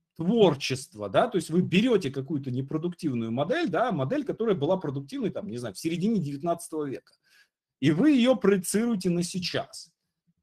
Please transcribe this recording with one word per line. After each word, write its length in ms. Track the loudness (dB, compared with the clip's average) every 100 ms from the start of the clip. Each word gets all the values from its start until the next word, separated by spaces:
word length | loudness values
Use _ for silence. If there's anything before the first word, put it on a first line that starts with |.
| _ -6
творчество, 920 | 0 6 6 4 -2 -6 -8 -10 0
да, 180 | 2 2
то 100 | 0
есть 120 | 0
вы 120 | 0
берёте 500 | 2 4 4 4 0
какую-то 400 | -6 -6 -6 -4
непродуктивную 800 | -6 -4 -4 -4 -4 -4 -2 -2
модель, 380 | -2 0 0 0
да, 220 | 0 0
модель, 320 | 0 0 -2
которая 320 | -4 -2 -2 0
была 220 | 0 0
продуктивной, 540 | -2 -6 -8 -6 -6
там, 180 | -6 -8
не 80 | -8
знаю, 160 | -8
в 60 | -8
середине 400 | -6 -2 0 0
девятнадцатого 640 | -2 -4 -4 -4 -6 -6 -6
века, 280 | -8 -12 _ _ _ _ _ _ _
и 120 | 2
вы 200 | 4 4
её 240 | 6 6 4
проецируете 720 | 4 2 2 0 0 0 0
на 140 | 0
сейчас. 680 | -2 -4 -4 -4 -6 -12 -20 _ _ _ _ _